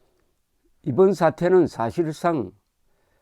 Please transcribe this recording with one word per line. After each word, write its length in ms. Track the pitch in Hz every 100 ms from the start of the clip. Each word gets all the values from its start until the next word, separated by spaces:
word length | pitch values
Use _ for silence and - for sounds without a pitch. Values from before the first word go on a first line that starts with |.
| _ _ _ _ _ _ _ _
이번 320 | 156 123 190
사태는 540 | 180 165 - 175 185 156
사실상 840 | - 113 175 160 156 175 160 95 - _ _ _ _ _ _